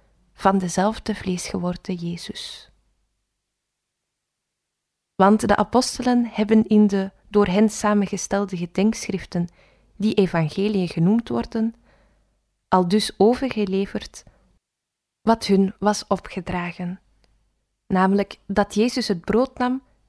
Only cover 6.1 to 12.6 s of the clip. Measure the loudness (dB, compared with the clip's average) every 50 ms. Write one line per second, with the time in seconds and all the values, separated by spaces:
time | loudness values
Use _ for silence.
6.1 | 2 2 0 -2 -2 -2 0 4 4 4 4 4 6 6 6 4 4 0 -4 -4
7.1 | -8 _ _ -2 2 2 2 4 4 2 2 2 0 0 0 0 2 2 0 -2
8.1 | -4 -6 -6 -2 -2 -2 -2 -4 -6 -6 -8 -6 -2 0 0 0 0 -2 -6 -6
9.1 | -6 -6 -6 -6 -4 -4 -4 -4 _ _ _ _ _ _ _ _ _ -4 -2 0
10.1 | 2 2 2 2 2 0 -2 -2 -2 -2 -2 -2 0 -2 -2 -2 0 0 2 2
11.1 | 2 2 0 -2 -4 -4 -4 -4 -4 -2 -2 -4 -4 _ _ _ _ _ _ _
12.1 | _ _ _ _ _ _ _ _ _ _